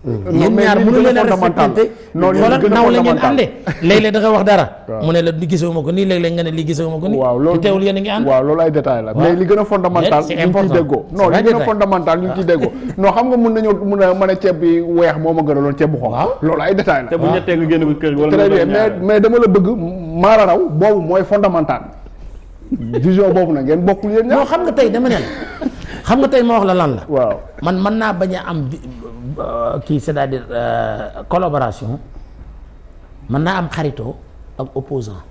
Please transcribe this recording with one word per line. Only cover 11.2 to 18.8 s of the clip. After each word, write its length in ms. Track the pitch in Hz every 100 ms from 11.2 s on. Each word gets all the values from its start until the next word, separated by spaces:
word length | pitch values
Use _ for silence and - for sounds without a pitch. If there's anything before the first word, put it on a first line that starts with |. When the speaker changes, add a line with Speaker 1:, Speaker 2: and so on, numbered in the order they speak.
| 185
Speaker 2:
C'est 40 | 170
Speaker 1:
li 20 |
gën 80 | 220
a 40 | 233
Speaker 2:
vrai. 80 | 233
Speaker 1:
fondamental, 500 | 214 196 190 170 170
ñu 60 | 185
ngi 60 |
ciy 60 | 185
Speaker 2:
Ah. 60 | 170
Speaker 1:
déggoo. 260 | 165 226 - 247 -
Non, 140 | 196
xam 160 | 220 254
nga 100 | 247
mën 160 | 233
nañu, 160 | 220 220 202 202
mën 160 | 202
a, 120 | 185
mën 160 | 190 190
a 60 | 185
ceeb 160 | 196 165
bi 180 | 170 170
weex 380 | 170 170 170 151
moo 140 | 160
ma 80 | 165
gënaloon 340 | 151 139 143 139
ceeb 140 | 151
bu 60 | 139
xonq. 140 | 120
Speaker 2:
Waaw. 180 | 120 233 -
Speaker 1:
Loolu 200 | 151 160
ay 140 | 156 196
détails 280 | 196 143
la. 60 | 123
Speaker 3:
Te 60 | 170
bu 80 | 160
ñettee 300 | 170 175 170
nga 100 | 160
génn 140 | 165
ko 160 | 156 147
kër 160 | 156 143
gi 60 |
wala 100 | 151 151
Speaker 1:
Très 100 | 202
Speaker 3:
nga 80 | -
Speaker 1:
bien, 100 | 170
Speaker 3:
doon 60 |
Speaker 1:
mais, 80 |
Speaker 3:
ñaareel. 220 | 202